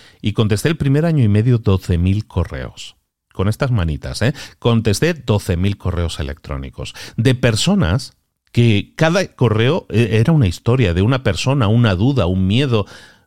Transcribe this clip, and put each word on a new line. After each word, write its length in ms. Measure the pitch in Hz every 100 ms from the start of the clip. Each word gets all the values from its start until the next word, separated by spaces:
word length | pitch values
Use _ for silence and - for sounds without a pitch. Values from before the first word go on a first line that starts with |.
| - _
y 100 | 107
contesté 380 | 113 107 104 151
el 80 | -
primer 260 | 139 143
año 180 | 165 151
y 60 | 110
medio 300 | 104 120 117
doce 400 | 107 95 - 85
mil 280 | 92 104 -
correos. 680 | 90 82 69 62 - - - _ _ _
Con 140 | - 98
estas 220 | - 123
manitas, 520 | 117 82 69 - -
¿eh? 100 | 117 - - -
Contesté 540 | 120 226 110 - 160
doce 460 | 160 - 104 - 87
mil 180 | 98 104
correos 440 | 92 82 82 -
electrónicos 760 | 69 69 - 69 67 - 65 - - -
de 160 | 123
personas 840 | 123 123 107 - 202 82 117 - _ _ _ _
que 440 | - 120 101 - -
cada 300 | 160 185 185
correo, 600 | - 120 107 123 175 -
eh, 180 | 107 110
era 200 | 110 120
una 140 | 160 95
historia 480 | - - 127 98
de 80 | 85
una 200 | 107 131
persona, 460 | 110 - 127 143 101
una 260 | 117 117
duda, 300 | 90 123 131
un 220 | 85 92 92
miedo, 400 | 117 143 110 - - - _